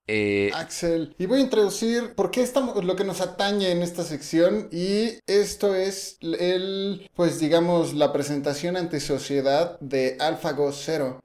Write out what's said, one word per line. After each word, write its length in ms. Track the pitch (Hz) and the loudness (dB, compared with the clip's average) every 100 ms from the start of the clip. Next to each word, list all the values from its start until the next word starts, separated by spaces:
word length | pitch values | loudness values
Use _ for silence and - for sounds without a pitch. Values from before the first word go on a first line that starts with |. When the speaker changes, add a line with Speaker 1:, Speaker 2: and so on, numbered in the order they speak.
| - | -4
Speaker 1:
Eh, 420 | 107 104 101 101 | 0 2 2 0
Speaker 2:
Axel, 600 | 156 160 - 170 165 156 - | -2 -8 -4 0 0 -2 -6
y 80 | 185 | 0
voy 140 | 269 | 2
a 40 | |
introducir 680 | 262 214 196 - 226 233 226 - | 4 4 2 2 0 0 -2 -2
por 160 | 196 | 0
qué 100 | 247 | 0
estamos, 440 | 247 277 247 202 180 | 0 0 -2 -2 -2
lo 100 | 185 | -2
que 80 | |
nos 160 | 196 180 | -2 -4
atañe 500 | 180 - 202 202 185 | -4 -2 0 2 2
en 100 | 175 | 0
esta 220 | 175 180 160 | -2 -4 -6
sección, 640 | 147 - 165 175 214 214 | -6 0 4 4 2 -4
y 380 | 165 185 208 220 - - | -4 0 0 0 -4 0
esto 480 | 202 190 - 202 190 | 2 2 0 0 2
es 420 | 190 190 - - | 0 -4 -10 -10
el, 880 | 165 165 180 185 190 196 196 190 - | -6 -2 0 0 -2 -4 -4 -6 -8
pues, 260 | - 170 165 | 0 0 2
digamos, 540 | 151 165 170 170 147 147 | 4 4 4 2 2 2
la 160 | 143 | 2
presentación 640 | 143 139 143 147 139 175 180 | 2 -2 -2 -2 -2 -2 -2
ante 220 | 170 147 | -4 -4
sociedad 800 | 147 135 - 139 135 143 175 - | -2 -4 0 0 2 2 0 -4
de 380 | 139 135 131 127 | -4 0 0 0
AlphaGo 520 | 156 160 160 139 143 | -2 -2 -4 0 -2
Zero, 480 | 139 - 156 131 127 | -2 -4 -2 -2 -6